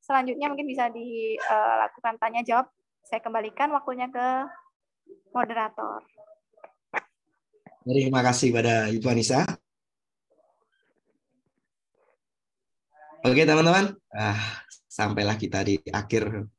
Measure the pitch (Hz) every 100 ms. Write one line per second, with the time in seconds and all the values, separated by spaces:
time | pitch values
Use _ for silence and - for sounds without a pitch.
0 | _ 269 254 254 285 285 294 262 240 233
1 | 233 233 220 220 - 214 220 226 214 -
2 | 233 220 220 233 240 233 262 _ _ _
3 | - 226 226 226 214 208 285 285 285 254
4 | 254 262 247 262 277 - _ _ _ _
5 | _ - _ 247 226 226 220 214 214 -
6 | _ _ - - _ _ - _ _ -
7 | - _ _ _ _ _ - _ - 135
8 | 131 131 123 123 131 117 113 117 107 113
9 | 117 117 113 135 190 - _ _ _ _
10 | _ _ _ _ _ _ _ _ _ _
11 | _ _ _ _ _ _ _ _ _ _
12 | _ _ _ _ _ _ _ _ _ -
13 | - - 131 127 156 156 165 185 202 -
14 | _ 107 107 107 107 - - - _ -
15 | 107 104 104 107 98 98 95 98 - 104
16 | 104 113 107 107 107